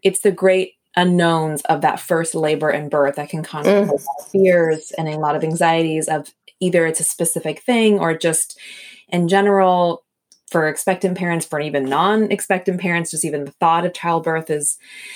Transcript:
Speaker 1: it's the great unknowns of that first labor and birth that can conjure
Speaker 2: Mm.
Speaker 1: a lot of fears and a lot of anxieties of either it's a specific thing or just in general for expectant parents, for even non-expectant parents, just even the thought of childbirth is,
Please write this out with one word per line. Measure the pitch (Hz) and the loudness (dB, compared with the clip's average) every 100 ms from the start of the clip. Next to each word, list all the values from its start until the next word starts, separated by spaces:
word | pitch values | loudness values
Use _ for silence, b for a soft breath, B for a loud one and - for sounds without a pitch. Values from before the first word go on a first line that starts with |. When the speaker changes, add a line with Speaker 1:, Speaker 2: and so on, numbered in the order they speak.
Speaker 1:
it's | 196 180 | -2 0
the | 208 | 0
great | 170 190 185 185 - _ - | 2 2 2 0 -8 _ 0
unknowns | 180 180 170 165 160 151 | 2 4 2 2 0 -4
of | - 151 | -2 0
that | 151 - | 0 -2
first | - 165 165 165 | -2 -2 -2 -2
labor | 156 151 156 | -2 0 0
and | 147 147 | -2 -2
birth | 151 139 143 | 0 0 0
that | 143 | -6
can | 160 | -8
conjure | 160 151 180 | -8 -2 2
Speaker 2:
Mm. | 202 196 | 2 2
Speaker 1:
a | |
lot | 143 - - | 0 -4 -10
of | - | -4
fears | 196 185 175 160 156 - - | 2 4 4 4 0 -6 -8
and | 160 | -6
a | 151 | -4
lot | 151 156 | -2 -2
of | |
anxieties | 160 165 170 165 165 156 156 | -2 0 2 2 0 -2 -2
of | 156 147 - _ - | -4 -6 -18 _ -6
either | 180 170 165 | 0 2 2
it's | 160 | 0
a | |
specific | 160 - 165 165 160 151 | -4 -4 -4 -4 -6 -6
thing | - 233 220 202 | -2 2 4 4
or | 165 160 | 2 0
just | 170 160 - - B B B B B | -2 -2 -4 -10 B B B B B
in | 175 170 | -2 2
general | 196 202 196 185 180 175 170 _ _ _ _ - | 2 4 4 4 4 2 -2 _ _ _ _ -4
for | 170 156 | -2 0
expectant | 147 - 185 190 180 | -2 -2 -2 -2 -2
parents, | 175 170 - | -2 -2 -4
for | 151 | -6
even | 151 143 131 | -4 -2 -2
non-expectant | 139 185 220 214 208 - 185 185 180 | 0 2 2 0 -2 -2 -2 -2 -2
parents, | 185 170 165 | -2 -2 -4
just | 156 | -6
even | 160 143 139 | -4 -4 -8
the | |
thought | - 165 165 175 | -2 2 2 0
of | |
childbirth | - 170 165 165 160 160 | -4 -2 -2 0 -4 -2
is, | 147 147 - B B B | -4 -4 -6 B B B